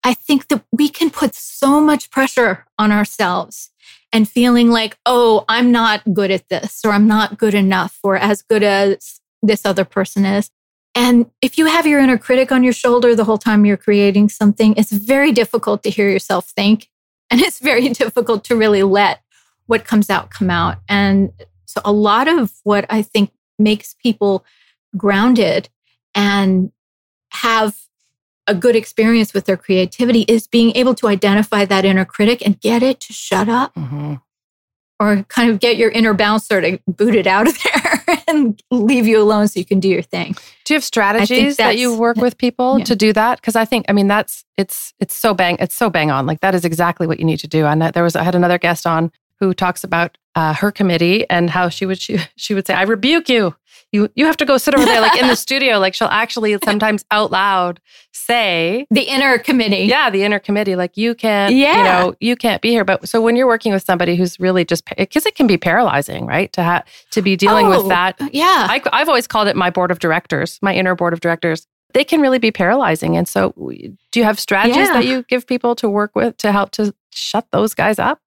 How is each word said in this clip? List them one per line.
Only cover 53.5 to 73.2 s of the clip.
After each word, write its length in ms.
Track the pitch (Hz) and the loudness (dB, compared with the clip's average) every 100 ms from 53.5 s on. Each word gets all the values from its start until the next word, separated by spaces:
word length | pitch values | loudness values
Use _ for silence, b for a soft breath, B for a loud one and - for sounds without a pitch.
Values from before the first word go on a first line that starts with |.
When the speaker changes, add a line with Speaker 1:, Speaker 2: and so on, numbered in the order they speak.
| - _ b b | -4 _ b b
Speaker 2:
You, 180 | 208 208 - | -2 -2 0
you 100 | 311 | -2
have 100 | 320 | 0
to 80 | 294 | 0
go 120 | 269 | 0
sit 160 | - 285 | 2 2
over 80 | 294 | 2
there," 140 | 302 | 2
like, 160 | - 339 | 2 2
in 100 | 254 | 0
the 80 | 240 | 0
Speaker 1:
<laughs> 120 | - | -2
Speaker 2:
studio. 300 | 269 262 214 | -2 0 0
Like, 140 | 190 | 0
she'll 140 | - 226 | -2 -2
actually 480 | 208 226 - 220 202 | -2 -4 -4 -2 -2
sometimes 420 | 220 208 220 214 - | -2 -2 -2 -2 -2
out 200 | 214 214 | -2 -2
loud 480 | 185 202 190 180 175 b b b | -2 0 0 -2 -6 b b b
say 720 | - - 240 208 170 165 220 285 | -18 -2 0 0 -2 -2 -4 -2
Speaker 1:
The 120 | 226 | -2
inner 340 | - 269 277 240 | 0 -2 0 0
committee. 460 | - 254 220 196 | 0 0 0 0
Speaker 2:
Yeah, 260 | 196 262 269 | 0 2 0
the 140 | 196 | 0
inner 160 | 202 208 | -2 -2
committee. 360 | - 202 202 180 | -2 -2 -2 -2
Like, 200 | 180 - | -4 -2
"You 180 | 226 233 | -4 -2
can't, 380 | 226 208 202 | -2 0 2
you 80 | 254 | 2
Speaker 1:
Yeah. 220 | 285 359 | 4 4
Speaker 2:
know, 320 | 480 180 180 - | 2 2 0 -2
you 160 | 226 240 | -4 -2
can't 240 | 240 196 | -2 -2
be 80 | 220 | 0
here." 140 | 233 196 | 0 0
But 220 | 190 175 | -2 -2
so 140 | 226 | 0
when 140 | 226 240 | 2 2
you're 100 | 262 | 2
working 240 | 226 226 | 0 0
with 100 | 196 | -2
somebody 320 | - 180 175 175 | 0 -2 0 0
who's 200 | 180 - | -2 -2
really 240 | 185 185 170 | 0 0 0
just, 200 | 170 - | -4 -6
pa-, 200 | - 190 | -6 -2
'cause 200 | 302 427 | -2 -2
it 100 | - | 0
can 120 | 247 | 0
be 100 | 175 | 2
paralyzing, 680 | 180 180 233 139 143 - - | 0 2 2 0 -4 -10 -6
right? 260 | 156 190 | -4 -4
To 100 | - | -2
ha-, 200 | 170 175 - b b | -2 -2 -4 b b
to 100 | - | -4
be 140 | 190 185 | -2 0
dealing 300 | 196 - - | 2 2 4
with 100 | 320 | 2
Speaker 1:
Oh, 100 | 190 | 2
Speaker 2:
that. 280 | 180 180 - 277 | 0 -2 -4 -8
Speaker 1:
yeah. 340 | 277 311 339 190 | 0 2 2 0
Speaker 2:
I, 120 | 247 - | -2 -2
I've 160 | 240 302 | -2 0
always 180 | 262 - | 0 0
called 200 | 220 208 | -2 0
it 80 | 170 | 0
my 120 | 180 | -2
board 220 | 180 180 | -2 -2
of 80 | 180 | -2
directors, 600 | 170 160 - 151 170 - | -2 -2 -4 -6 -6 -4
my 120 | 196 | -4
inner 220 | 185 185 180 | -2 -2 0
board 180 | 175 | -2
of 60 | 170 | -2
directors. 460 | 170 165 170 160 _ _ _ | -4 -2 -4 -6 _ _ _
They 100 | 254 294 | -2 0
can 140 | 320 | 2
really 180 | 277 254 | 2 2
be 120 | 226 | 0
paralyzing. 640 | - 180 247 233 160 160 | 0 0 2 0 -2 -2
And 120 | 165 | -2